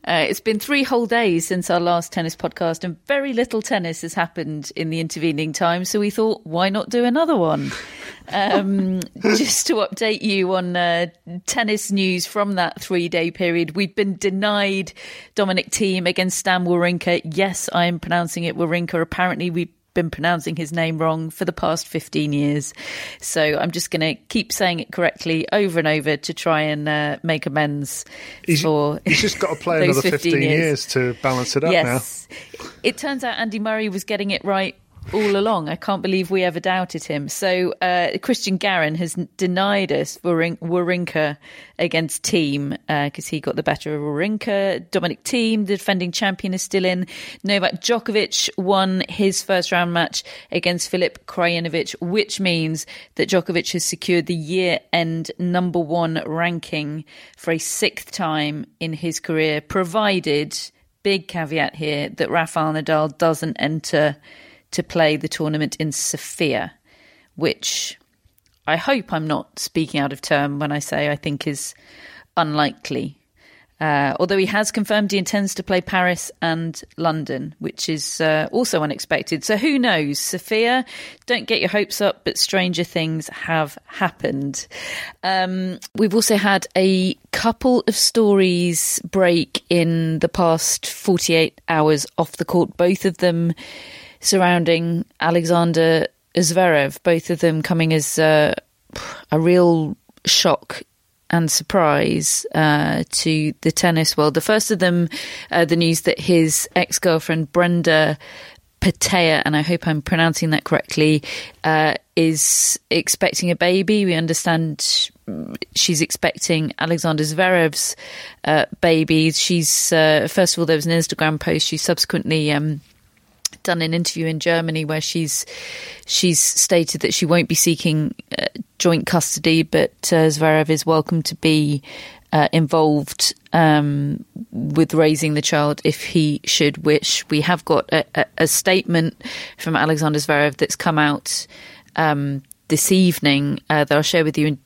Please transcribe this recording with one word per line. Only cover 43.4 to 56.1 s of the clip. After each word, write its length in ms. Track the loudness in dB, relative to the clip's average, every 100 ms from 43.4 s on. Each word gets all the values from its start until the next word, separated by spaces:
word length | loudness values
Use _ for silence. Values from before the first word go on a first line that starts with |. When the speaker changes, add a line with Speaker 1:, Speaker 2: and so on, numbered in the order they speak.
| -4
Speaker 1:
the 80 | -2
better 320 | -2 -4 -4
of 60 | -6
Wawrinka. 880 | -4 -2 -2 -4 -2 -2 -2 -4 -4
Dominic 320 | -2 -2 -6
Thiem, 440 | -4 0 0 0 -2
the 100 | -4
defending 340 | -2 -2 -2
champion, 440 | -2 -2 -2 -6
is 80 | -6
still 220 | -2 0
in. 220 | 0 -2 -4 -10 -16 -10
Novak 380 | -2 0 0 -2
Djokovic 680 | -2 -2 0 -2 0 -2 -4 -4
won 460 | 0 2 2 0 -4
his 360 | 0 0 0
first 260 | -2 -2 0
round 220 | 0 0
match 320 | 0 -2 -4 -10 -20 -6
against 380 | -2 -2 -2 -2
Filip 360 | 0 -2 -4 -10
Krajinovic, 680 | -2 0 0 -2 -4 -4 -6
which 400 | -2 -2 -2 -2
means 440 | 0 0 0 -4 -8 -16 -14
that 140 | -4 0
Djokovic 460 | 0 0 -2 -2
has 100 | -4
secured 420 | -4 -4 0 0 0
the 80 |
year-end 960 | -6 -2 -2 0 -2 _ -2 -2 -4 -8 -6
number 400 | -2 0 0 -2
one 420 | -2 -2 -2